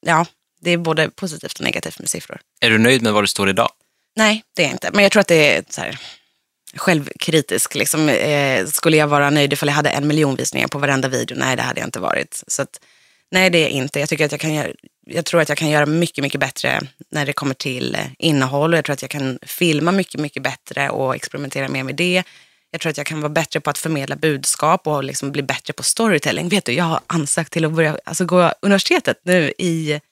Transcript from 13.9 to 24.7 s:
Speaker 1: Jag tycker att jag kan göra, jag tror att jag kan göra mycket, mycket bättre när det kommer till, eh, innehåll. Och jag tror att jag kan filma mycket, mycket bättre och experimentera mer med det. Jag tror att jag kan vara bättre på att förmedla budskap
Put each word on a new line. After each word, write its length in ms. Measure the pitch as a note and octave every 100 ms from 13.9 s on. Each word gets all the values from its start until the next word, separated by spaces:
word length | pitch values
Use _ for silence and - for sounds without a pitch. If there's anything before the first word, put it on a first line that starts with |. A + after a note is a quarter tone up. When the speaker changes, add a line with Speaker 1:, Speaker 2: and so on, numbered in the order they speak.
| D3+
Speaker 1:
Jag 100 | D3
tycker 160 | D3+ D3
att 60 |
jag 100 | D3
kan 120 | D#3+
göra, 140 | D#3 B2+ - - _ -
jag 200 | - -
tror 160 | E3+
att 80 | D3+
jag 80 | D3
kan 120 | D#3+
göra 160 | D3+ D3
mycket, 360 | D#3 E3+ -
mycket 180 | C#3 C#3+
bättre 420 | C3+ - C3 C3+ C#3 _ -
när 140 | D3+ C#3+
det 80 |
kommer 200 | C#3+ C#3
till, 420 | C3 C#3+ B2+ B2+ A2+
eh, 60 | - B2+
innehåll. 560 | E3 D3 C3 C#3+ D#3
Och 40 | E3
jag 80 | C#3+
tror 80 |
att 80 | C#3
jag 100 | C3+
kan 280 | D3 C3+ B2+
filma 500 | - - F3 D#3 D#3+
mycket, 300 | G3 F3+ C#3+
mycket 220 | D3+ -
bättre 460 | C3+ B2+ - - C#3+
och 260 | - C3 C3
experimentera 520 | - C#3+ C#3+ C#3 C3+
mer 160 | C3+
med 120 | C3 C#3
det. 280 | F3 F3+ F3+ - _ _ _
Jag 100 | E3+
tror 80 | E3
att 80 | D3
jag 80 | D3
kan 160 | D#3
vara 80 | D3+
bättre 300 | D3+ D#3+ D#3
på 100 | C#3+
att 80 | C#3+
förmedla 380 | D#3+ D#3 C3+ C#3
budskap 720 | D#3 C#3+ C3+ - D#3